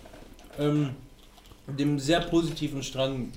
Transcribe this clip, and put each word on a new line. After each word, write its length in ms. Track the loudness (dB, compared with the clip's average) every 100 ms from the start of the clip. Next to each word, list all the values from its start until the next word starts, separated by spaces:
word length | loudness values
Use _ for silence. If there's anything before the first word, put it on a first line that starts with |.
| -18 -20 -20 -20 -14 -2
ähm, 340 | 2 2 2 -2 -14 -20 -20 -20 -20 -20 -8
dem 320 | 0 2 2
sehr 220 | 4 2
positiven 640 | 4 2 2 -2 -4 -4
Strang 480 | -6 0 0 0 -6